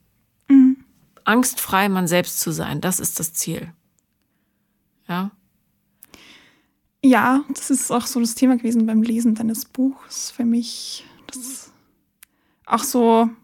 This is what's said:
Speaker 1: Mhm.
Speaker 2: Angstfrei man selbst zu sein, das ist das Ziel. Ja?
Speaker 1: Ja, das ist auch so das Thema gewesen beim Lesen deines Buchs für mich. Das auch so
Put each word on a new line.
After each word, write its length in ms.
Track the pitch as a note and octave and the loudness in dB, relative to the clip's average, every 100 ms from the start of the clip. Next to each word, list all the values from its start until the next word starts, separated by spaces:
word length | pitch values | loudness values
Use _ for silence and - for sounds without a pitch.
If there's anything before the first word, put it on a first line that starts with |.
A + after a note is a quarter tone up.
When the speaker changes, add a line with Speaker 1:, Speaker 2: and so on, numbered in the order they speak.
| _ _ _ _ - | _ _ _ _ 4
Speaker 1:
Mhm. 280 | C4+ C4 C4+ - _ _ _ | 6 8 4 -8 _ _ _
Speaker 2:
Angstfrei 640 | - A3+ B3+ - - F#3+ G3+ | 0 2 0 -4 -2 0 2
man 180 | F#3 F3 | 0 2
selbst 340 | F3 F3 - | 0 0 -4
zu 120 | F3 | -6
sein, 280 | D#3 E3+ D3 | -4 -6 -4
das 200 | F#3 F#3 | -4 -4
ist 180 | - - | -4 -6
das 140 | D#3+ | -8
Ziel. 400 | - - E3 E3 - _ _ _ _ _ _ _ _ _ _ _ _ - | -6 -6 -8 -12 -20 _ _ _ _ _ _ _ _ _ _ _ _ -8
Ja? 220 | F3+ G3+ _ _ _ _ _ _ _ - - - - _ _ _ _ _ - | -6 -6 _ _ _ _ _ _ _ -20 -20 -20 -20 _ _ _ _ _ 0
Speaker 1:
Ja, 420 | C4+ A3+ A#3 C4+ D4 | 4 4 4 0 -2
das 160 | - - | -8 -4
ist 200 | C4 - | -4 -2
auch 160 | A#3+ - | -4 -2
so 140 | A#3+ | -2
das 140 | A#3 | -2
Thema 220 | - B3+ B3 | 0 2 2
gewesen 300 | A3+ A#3 A3 | 0 0 2
beim 160 | A3 | 0
Lesen 320 | A3+ A3+ A#3 | 0 0 0
deines 300 | G#3+ A3+ A3 | 0 -4 -6
Buchs 680 | - - C4 C4+ - - - | -8 -2 -2 -4 -14 -12 -12
für 140 | - | -4
mich. 600 | A#3 A#3 A#3 - - - - _ - | -2 -2 -4 -12 -14 -16 -18 _ -20
Das 420 | B3+ B3 C4+ - _ _ _ _ _ - _ _ _ - | -16 -16 -16 -20 _ _ _ _ _ -20 _ _ _ -4
auch 160 | A3+ | -2
so 460 | - B3+ A#3 A3+ A#3 - | 0 2 4 4 2 -2